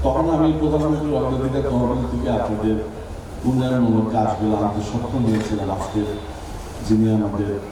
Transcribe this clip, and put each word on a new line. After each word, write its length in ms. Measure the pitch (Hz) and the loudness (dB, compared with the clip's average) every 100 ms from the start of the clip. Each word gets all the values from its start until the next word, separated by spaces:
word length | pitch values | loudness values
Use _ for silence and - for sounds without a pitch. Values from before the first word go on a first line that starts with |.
তখন 220 | 131 131 160 | 0 2 2
আমি 240 | 160 160 156 | 4 4 4
প্রধানমন্ত্রীর 560 | 151 151 156 151 151 143 | 2 2 2 0 0 0
অগ্রাধিকার 480 | 131 123 131 131 135 | 0 0 0 0 0
তহবিল 300 | 120 120 123 123 | 0 2 0 -2
থেকে 180 | 123 - | -2 0
আপনাদের 460 | 113 104 107 107 107 - - - - - - 123 | 0 0 0 0 0 -2 -10 -12 -12 -12 -4 0
উন্নয়নমূলক 600 | 131 127 127 117 110 110 | 2 2 2 4 4 2
কাজগুলো 420 | 110 110 104 107 107 | 0 0 0 0 2
আনতে 240 | 107 107 | 0 -2
সক্ষম 400 | 101 120 120 135 113 | -4 -4 -2 0 2
হয়েছিলাম। 460 | 107 107 107 98 | 2 0 -2 -2
আজকে 300 | 92 - 107 104 101 - - - - - - - | -4 -4 -2 -2 -4 -8 -12 -12 -10 -10 -10 2
যিনি 180 | 110 110 | 4 4
আমাদের 460 | 107 104 101 104 101 101 | 4 2 -2 -2 -4 -8